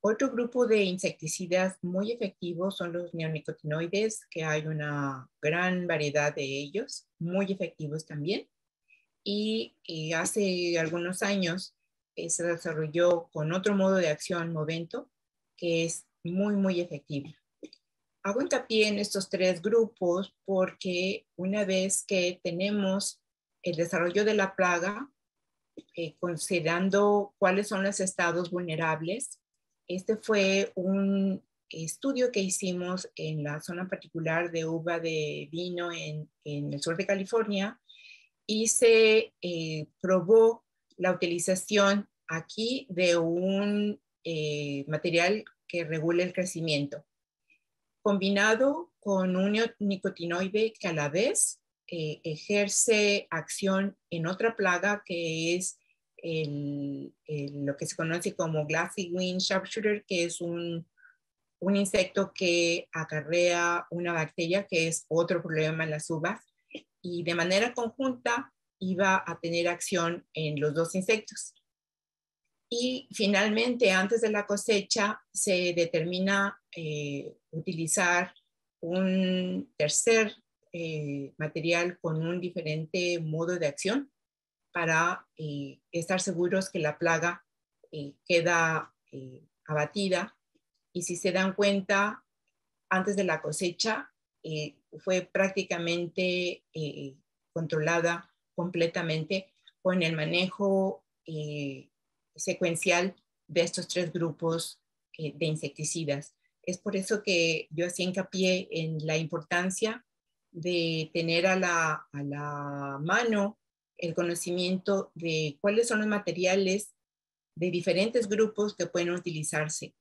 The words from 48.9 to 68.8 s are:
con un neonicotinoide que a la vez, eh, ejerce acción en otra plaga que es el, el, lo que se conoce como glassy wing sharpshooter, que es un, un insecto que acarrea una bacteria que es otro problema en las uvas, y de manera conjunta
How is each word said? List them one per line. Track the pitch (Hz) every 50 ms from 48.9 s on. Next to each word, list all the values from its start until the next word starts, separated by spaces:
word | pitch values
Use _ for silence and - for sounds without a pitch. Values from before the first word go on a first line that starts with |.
| _ _
con | _ 208 196 190 185 185 180
un | 185 190 202 208
neonicotinoide | 214 226 233 - _ 208 202 196 185 - 196 185 - 170 170 170 175 190 190 185 214 220 226 220
que | - - 190
a | 165
la | 156 147 147
vez, | 135 175 208 277 415 453 - - - - _ _ _ _ _ -
eh, | - 170 156 151 151 - _
ejerce | 170 156 151 - - 208 202 202 196 - - - - 226 214 208 208 202 202 - _
acción | - 165 156 - - - - 196 190 190 196 202 - _ _ _
en | - 170 160
otra | 165 190 190 226 226 226
plaga | - 202 190 180 175 175 202 208 208 -
que | - 180 170 170 165 160 160 160 165 175
es | 180 185 - - _ _ _ _ _ _ _ _
el, | _ - 165 165 160 156 147 143 143 143 143 143 143 143 139 139 139 139 139 - _ _
el, | - 156 147 143 139 143 143 143
lo | 139 139
que | - -
se | 160 -
conoce | - 165 160 165 175 175 208 -
como | - 185 160 160 156 151
glassy | 147 156 160 170 185 - - 190 175 170
wing | 185 185 180 180 185
sharpshooter, | 185 - 202 190 185 - - 226 202 208 208 208 -
que | _ 202 180 170
es | 170 165 -
un, | 175 170 170 170 170 170 170 170 165 _ _ _ _ - _ _ _ _ _ _ _ _ _ _
un | - 185 202
insecto | 202 202 190 - 208 185 185 - 196 196 185 -
que | - 185 175 170 170 170 170 170 170 - _ -
acarrea | 165 160 - 156 151 147 147 165 175 175 175 175 170 175 175 170 170 - -
una | 170 175 175 175 170
bacteria | 165 156 151 - - 170 165 175 196 196
que | - - 165 165 165
es | 160 - - _
otro | 160 165 170 165 190 175 156
problema | 156 160 156 156 156 160 160 160
en | 160
las | 151 151 156 -
uvas, | 165 156 151 175 214 226 - _ _ _ _ _ - - - _ _ _ _
y | 180 175 175 170
de | 156 170
manera | 170 165 180 185 196 220 247 240
conjunta | - 233 226 - - 269 262 254 247 - 240 233 247 269 - _ _ _ _ _ _